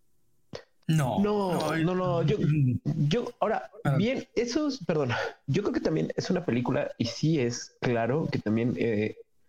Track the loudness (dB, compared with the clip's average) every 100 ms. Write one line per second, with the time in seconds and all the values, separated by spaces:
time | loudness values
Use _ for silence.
0 | _ _ _ _ -18 -18 -18 _ 0 0
1 | 2 2 2 2 0 0 0 0 0 0
2 | 0 2 2 2 2 2 2 0 -2 0
3 | 2 0 -2 -2 -2 -2 -6 -4 0 2
4 | 2 -2 -4 -4 0 0 -2 -4 -2 0
5 | 0 -2 -4 -6 -2 0 0 0 0 0
6 | -2 -4 -2 -2 0 0 0 -2 -2 -2
7 | -4 0 0 2 0 -2 -10 -6 0 0
8 | 0 0 -2 -4 0 0 0 0 0 0
9 | 0 -4 -18 _